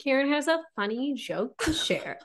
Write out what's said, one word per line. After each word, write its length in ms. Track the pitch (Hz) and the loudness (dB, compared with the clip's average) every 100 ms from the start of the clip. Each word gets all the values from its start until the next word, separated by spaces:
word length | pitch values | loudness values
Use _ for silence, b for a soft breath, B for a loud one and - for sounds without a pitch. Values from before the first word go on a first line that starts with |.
Karen 300 | 277 262 277 | 2 2 4
has 160 | 294 294 | 2 2
a 120 | 330 320 - | 0 -2 -4
funny 360 | 202 233 277 254 | -2 0 -2 -2
joke 420 | - 165 247 - - | -4 -4 -4 -2 0
to 80 | |
share. 440 | - - 180 - - | 0 0 0 -2 -10